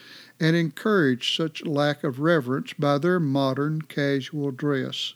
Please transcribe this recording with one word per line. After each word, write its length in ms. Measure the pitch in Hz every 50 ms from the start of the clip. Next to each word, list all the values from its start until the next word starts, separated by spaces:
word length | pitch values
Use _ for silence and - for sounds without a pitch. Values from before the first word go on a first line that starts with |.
| - - - - - - - _
and 160 | 160 160 165
encourage 800 | 170 165 156 - - - 220 208 196 151 135 127 117 - - -
such 280 | - 165 156 - - -
lack 380 | 165 147 143 147 147 143 - -
of 160 | 151 123 131
reverence 540 | 147 165 175 156 139 123 131 143 240 - -
by 240 | - 151 143 143
their 240 | 139 147 175 185 180
modern 640 | 160 139 135 139 139 135 131 135 143 156 156 156 151
casual 680 | - - 151 143 139 139 139 131 - - 147 143 143
dress. 640 | 131 - 151 147 143 131 127 131 135 - - - -